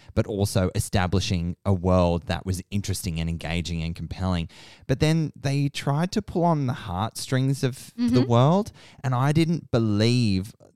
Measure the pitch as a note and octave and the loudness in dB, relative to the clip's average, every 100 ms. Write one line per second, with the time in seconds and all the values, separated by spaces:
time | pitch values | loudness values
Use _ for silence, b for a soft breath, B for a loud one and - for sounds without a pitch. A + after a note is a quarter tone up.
0 | b - - G2+ G2+ - F2+ G#2 - G#2 | b -4 -2 0 0 2 0 -2 -2 0
1 | F2+ F#2+ - F2+ E2+ - G2+ F#2+ F2+ F#2 | 0 0 0 -2 -2 -4 -2 0 4 4
2 | F2 E2+ - E2+ F#2 F2+ - G2+ G2 F#2 | 4 0 -2 -6 -4 -6 -4 -6 -4 -4
3 | F2+ D#2+ E2 E2 D2 E2+ E2 E2+ E2 E2 | -4 -4 -2 -4 -4 -4 -2 -4 -4 -6
4 | E2 - F#2 F2 E2 B B B - C3 | -10 -4 -2 -2 -4 B B B -4 0
5 | D#3 D#3+ D3+ - C#3+ C#3 C#3+ - - C#3+ | 2 2 -2 -4 -4 0 -2 -2 -2 -2
6 | F3+ A3 - F#3 E3+ D3+ C3 - G#2+ F2+ | 0 -4 -4 0 2 2 0 -4 -6 -4
7 | A2+ - - C3 C3 C3+ C3 B2+ - - | -4 -6 -2 0 0 0 -2 -4 -14 -4
8 | A#3+ B3 B2 A#2 C3+ F#3 A3+ B B B | 2 2 4 4 6 4 0 B B B
9 | C3 B2 C3+ D3+ E3 E3+ - B2 A2+ G#2 | -4 0 2 2 2 0 0 0 2 4
10 | A2+ B2 A2+ F#2+ G#2 - - | 4 4 4 2 -2 -12 -20